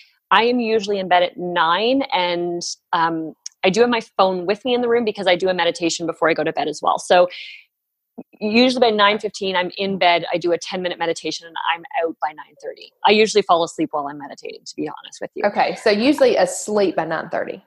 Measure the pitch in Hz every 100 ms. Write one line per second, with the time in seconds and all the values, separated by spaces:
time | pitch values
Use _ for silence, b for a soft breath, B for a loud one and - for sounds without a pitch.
0 | B B - 190 233 247 220 220 202 202
1 | 185 180 180 - 175 175 165 180 226 269
2 | - 269 175 175 175 175 - - - 175
3 | 165 165 156 - - - 190 202 240 233
4 | - - 190 185 175 214 262 247 240 233
5 | 214 208 190 180 190 180 170 165 170 -
6 | 165 - 160 156 156 151 151 151 - -
7 | - 180 180 B B B B _ _ _
8 | _ - - - 208 226 254 247 240 214
9 | 202 208 208 - 190 185 180 - 196 185
10 | 180 170 165 175 175 170 - 185 180 170
11 | 165 165 160 - 165 160 - 170 170 170
12 | 165 - 156 151 - 151 147 - - _
13 | 202 214 214 208 190 170 165 - 214 147
14 | 143 147 143 - - - - - 151 -
15 | - - 190 - 208 208 151 180 226 202
16 | 254 285 247 - 180 - - 208 190 -
17 | 160 160 170 - - 190